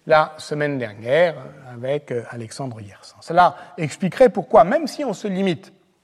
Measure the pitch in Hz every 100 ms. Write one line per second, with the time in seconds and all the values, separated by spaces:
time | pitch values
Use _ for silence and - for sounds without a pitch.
0 | - 156 156 - - 151 147 139 113 104
1 | 113 147 175 147 139 147 127 120 127 143
2 | - 123 113 120 113 - 135 110 98 -
3 | - - - 170 180 - - - 160 -
4 | 180 - 247 190 - 214 170 294 285 -
5 | 277 190 208 185 196 156 - _ _ _